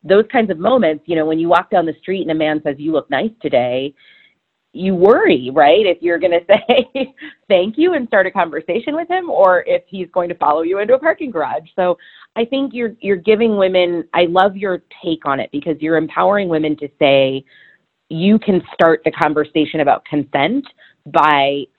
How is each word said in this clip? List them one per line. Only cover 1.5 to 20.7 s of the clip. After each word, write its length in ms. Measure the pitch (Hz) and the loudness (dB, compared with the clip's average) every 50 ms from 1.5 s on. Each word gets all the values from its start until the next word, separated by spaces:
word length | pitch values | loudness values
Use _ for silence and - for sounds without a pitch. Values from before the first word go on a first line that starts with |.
| 175 175 180 _ | 0 0 0 _
down 160 | 214 185 170 | -2 -2 -2
the 80 | 160 151 _ | -2 -6 _
street 220 | _ - 190 196 | _ -8 -6 -6
and 100 | 160 160 | -4 -4
a 20 | 160 | -4
man 260 | 156 156 151 156 151 151 | -2 -2 -2 -2 -4 -4
says, 100 | 151 139 135 | -6 -6 -6
"You 100 | 147 160 | -6 -4
look 180 | 156 143 - _ | -4 -4 -4 _
nice 220 | 143 131 135 226 220 _ | -4 -4 -4 -4 -8 _
today," 540 | - 147 - 123 123 123 123 131 135 147 - _ _ _ _ _ _ _ _ _ _ _ _ _ _ _ | -6 -2 -2 -2 -2 -2 -4 -4 -6 -8 -12 _ _ _ _ _ _ _ _ _ _ _ _ _ _ _
you 240 | _ - 180 190 190 | _ -6 -4 -2 0
worry, 520 | 175 180 202 240 330 453 381 175 127 127 123 135 | 4 6 6 6 6 4 2 2 0 -2 -2 2
right? 320 | 156 147 143 165 202 220 | 4 4 6 6 4 4
If 160 | 185 170 - | 0 0 0
you're 160 | 165 175 170 165 | -2 -2 -2 0
gonna 220 | 170 180 170 170 170 | 0 0 0 0 2
<laughs> 40 | - | 2
say 680 | 196 - - - 247 262 247 - _ 269 262 269 _ _ - 302 - _ _ _ | 2 2 2 0 0 0 0 -2 _ -8 -8 -8 _ _ -20 -20 -20 _ _ _
thank 300 | 202 180 180 214 220 302 | 2 2 2 0 0 0
you 160 | 311 370 349 | 0 0 0
and 140 | 294 247 - | -2 -4 0
start 180 | - 202 190 | 0 0 0
a 60 | 185 | 0
conversation 640 | - 196 175 170 139 165 - - 175 226 233 311 294 | 0 -2 -4 -2 -4 -10 -6 -4 -6 -4 -4 -4 -6
with 120 | 320 339 339 | -6 -6 -4
him, 220 | 349 370 359 330 | -4 -6 -4 -4
or 320 | - 156 196 185 180 175 - | 2 2 4 4 4 2 0
if 200 | - 180 175 _ | 0 -4 -4 _
he's 220 | _ 185 196 180 165 | _ -10 -10 -10 -6
going 180 | _ 185 175 175 | _ -4 -4 -4
to 40 | 170 | -4
follow 280 | _ - 147 151 160 | _ -2 0 0 0
you 180 | 165 170 190 196 | -2 -2 -2 -4
into 140 | 208 214 254 | 0 0 0
a 40 | 262 | 2
parking 320 | 285 330 - _ 320 262 | 2 -2 -2 _ -6 -8
garage. 380 | 220 160 143 123 120 156 165 - _ | -6 -6 -6 -4 -6 -8 -10 -10 _
So 220 | - 185 180 175 _ - - _ - - _ _ | -2 -2 -2 -2 _ -8 -20 _ -20 -20 _ _
I 100 | - 233 | -6 -4
think 300 | 233 269 269 277 247 214 | -4 -2 -4 -4 -4 -4
you're, 220 | 240 240 220 - _ | -6 -6 -6 -8 _
you're 140 | - 196 202 | -2 -2 -2
giving 400 | 180 165 214 214 208 233 226 214 | -2 2 0 2 2 2 0 2
women, 520 | 202 190 185 185 185 180 175 175 170 160 _ | 2 0 2 4 2 2 2 0 -4 -6 _
I 120 | - 175 180 | 0 0 0
love 320 | 170 170 185 190 202 190 | 2 2 2 2 2 0
your 260 | 196 202 196 180 175 _ _ - - - | -4 -6 -6 -6 -6 _ _ -20 -12 -6
take 200 | 170 165 160 - | -6 -6 -4 -4
on 140 | 147 139 135 | -4 -4 -4
it, 120 | 117 - | -6 -6
because 240 | - 147 - 175 156 143 | -8 -8 -6 -6 -6 -4
you're 180 | 151 156 165 | -2 -2 0
empowering 520 | 160 160 156 - 175 180 185 202 208 196 175 | 0 -2 -2 -2 0 0 2 2 0 -2 -2
women 280 | 165 156 156 156 151 - | -2 -2 -2 -2 -4 -6
to 100 | 147 143 _ _ | -8 -14 _ _
say, 460 | 151 139 139 139 135 131 135 135 131 _ _ _ - _ _ _ _ _ _ _ _ _ | 2 4 4 4 2 2 -2 -6 -10 _ _ _ -20 _ _ _ _ _ _ _ _ _
you 320 | 156 160 175 196 214 220 | -6 -2 2 2 2 2
can 200 | - 208 190 175 - - - | 2 2 0 0 -2 -4 -2
start 280 | - 180 165 160 - _ | 2 4 4 4 2 _
the 80 | 156 | -4
conversation 680 | 156 - 165 151 151 151 147 151 _ 165 151 147 - 156 | -2 0 -2 0 0 -2 -4 -2 _ -2 -2 -2 -2 -2
about 240 | 147 139 - - _ | 0 0 0 0 _
consent 600 | - - 147 139 - - 139 139 165 233 285 277 - | -4 -4 -4 -4 -2 -2 0 0 0 0 -4 -6 -8